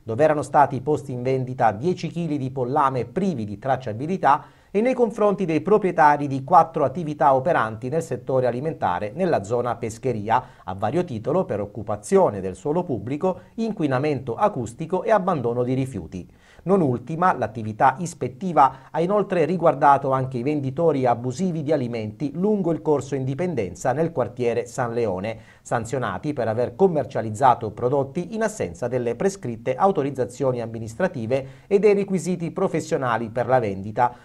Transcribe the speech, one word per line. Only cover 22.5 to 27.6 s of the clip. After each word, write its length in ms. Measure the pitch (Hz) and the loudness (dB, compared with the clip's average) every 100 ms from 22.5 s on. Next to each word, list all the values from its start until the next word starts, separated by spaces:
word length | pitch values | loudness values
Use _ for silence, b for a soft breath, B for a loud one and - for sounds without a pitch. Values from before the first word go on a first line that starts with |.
| 208 170 | 2 2
il 100 | 156 | 0
corso 340 | 151 143 - | 2 0 0
Indipendenza 800 | 139 131 139 180 127 90 87 131 | -4 -4 -2 -2 -2 -4 -4 -2
nel 180 | 135 165 | 0 0
quartiere 540 | 135 110 120 120 113 | 0 -4 -2 0 0
San 280 | - - 120 | -4 -4 -2
Leone, 440 | 117 110 92 107 113 B B | 0 -2 -2 -6 -8 B B
sanzionati 720 | - 123 113 135 110 92 151 | -4 -4 -2 -4 -4 -4 -6
per 160 | 143 110 | -4 -2
aver 260 | 110 110 | -2 -2
commercializzato 960 | - 190 151 113 123 110 107 135 113 | 2 2 2 -2 -4 -4 2 4 4